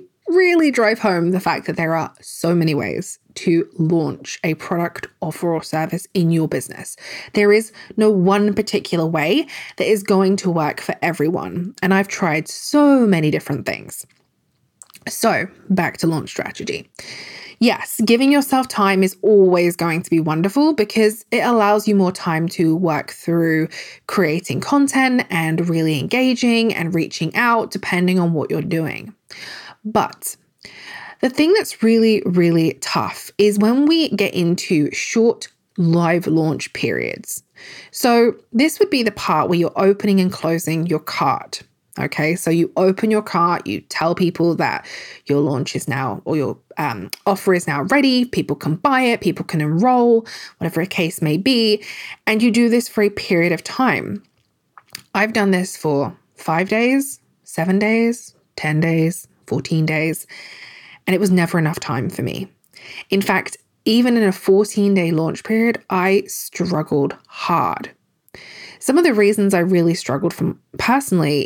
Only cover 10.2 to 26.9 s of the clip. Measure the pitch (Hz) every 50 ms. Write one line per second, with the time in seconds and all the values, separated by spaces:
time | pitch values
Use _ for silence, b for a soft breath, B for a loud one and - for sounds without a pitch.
10.2 | 196 190 196 190 - 185 165 165 151 151 - - - - 170 - - 170 165 -
11.2 | 147 156 180 - 78 90 87 175 175 202 - - - 185 190 190 196 196 - -
12.2 | 196 165 151 160 151 - - - - - - 294 294 285 277 262 240 208 185 165
13.2 | 156 151 143 - - - 151 - - - - - 101 - - - - _ _ _
14.2 | _ _ _ _ _ _ _ _ _ _ _ _ - _ - - - - - -
15.2 | - 226 170 117 175 185 - _ - - 190 - 170 139 - - - 165 160 147
16.2 | - - - - - - - - - - - - - _ _ B B B B B
17.2 | B B B B B B B B 233 240 - - - - - - 226 208 233 233
18.2 | 269 277 285 285 269 - 269 262 254 - - - 202 196 196 190 190 185 - -
19.2 | - 208 214 202 190 185 180 175 175 175 170 - 165 170 156 170 - - 175 165
20.2 | 160 156 156 160 180 196 - 285 294 311 311 - 208 208 - 226 214 214 214 -
21.2 | - - - 240 - 247 240 226 208 202 208 214 202 214 208 196 185 180 185 -
22.2 | - 175 160 160 170 170 - - 170 160 160 170 190 165 151 147 - - - -
23.2 | - - 170 170 165 165 160 160 156 - B B B B B B B - - 208
24.2 | 180 151 151 180 - - 139 - - - 285 285 277 269 - 269 262 254 254 247
25.2 | 247 - 190 170 165 160 160 170 170 175 165 165 160 160 156 139 - - - 247
26.2 | 262 254 247 240 247 240 233 226 226 226 - - 170 165